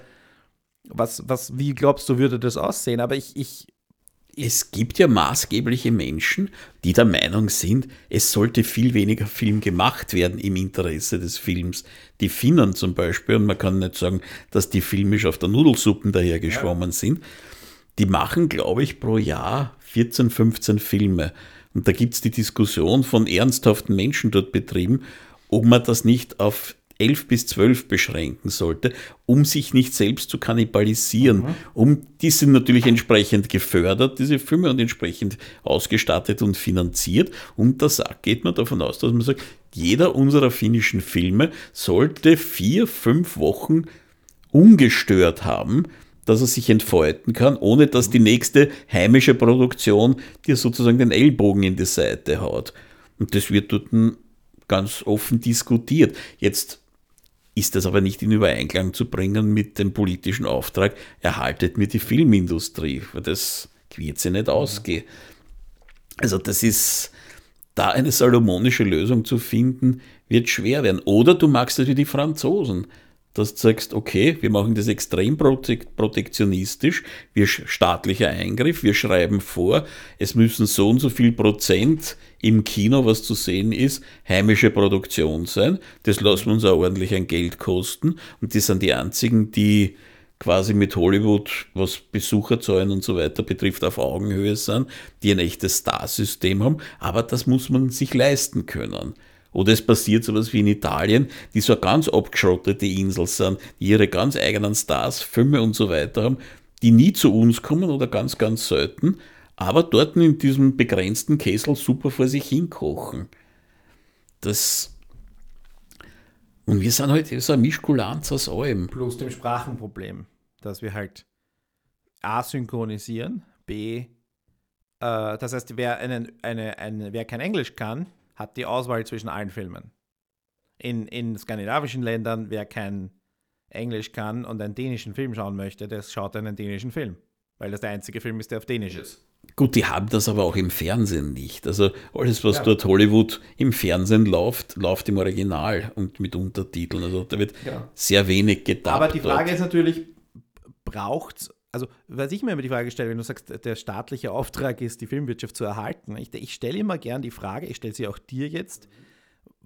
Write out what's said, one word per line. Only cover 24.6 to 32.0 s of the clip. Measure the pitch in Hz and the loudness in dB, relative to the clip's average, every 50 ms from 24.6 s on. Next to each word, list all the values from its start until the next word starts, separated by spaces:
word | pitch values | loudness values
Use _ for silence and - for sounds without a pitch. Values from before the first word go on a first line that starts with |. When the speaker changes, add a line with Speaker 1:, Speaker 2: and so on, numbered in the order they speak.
| - - - 90 90 104 135 131 - - - - - - - _ _ - | -4 -2 -4 -2 0 0 0 -2 -2 -8 -20 -20 -20 -20 -20 _ _ -2
Speaker 2:
ob | 104 113 110 | 0 4 6
man | 117 123 120 120 | 6 6 6 4
das | 123 113 - - | 2 0 2 4
nicht | 113 123 123 - - - - | 2 2 2 0 -6 -4 -2
auf | 101 104 - - - - - _ _ _ _ | -2 -2 -2 -4 -12 -14 -18 _ _ _ _
elf | - 107 123 147 - - | 0 2 2 2 0 0
bis | - 123 117 - | -2 -2 -2 -2
zwölf | - - 95 101 123 127 127 - | -2 0 4 4 4 4 2 0
beschränken | - 98 90 - - 76 80 80 64 - - - 101 | -4 -2 -2 -2 -2 -4 -6 -6 -6 -8 -8 -8 -8
sollte, | - - 92 82 80 - - 123 - - - - - _ - | -4 -2 -2 -2 -2 0 -2 -4 -4 -4 -18 -20 -20 _ 0
um | - 123 143 147 | 4 4 4 4
sich | 147 - 147 - - - | 4 2 -2 -2 2 2
nicht | 127 127 127 - | 2 2 2 2
selbst | - 101 104 - - - - | 0 0 0 0 -2 -6 -8
zu | - | -8
kannibalisieren. | - - - 113 117 120 120 - 101 104 107 110 - - - - - 139 131 107 | -8 -4 -2 0 0 0 2 2 2 2 2 0 -2 -2 -2 2 4 6 6 6
Speaker 1:
Mhm. | 95 - 151 170 - - - - | 4 2 -2 -6 -8 -10 -6 0
Speaker 2:
Um, | - 117 143 147 - | 4 4 4 4 2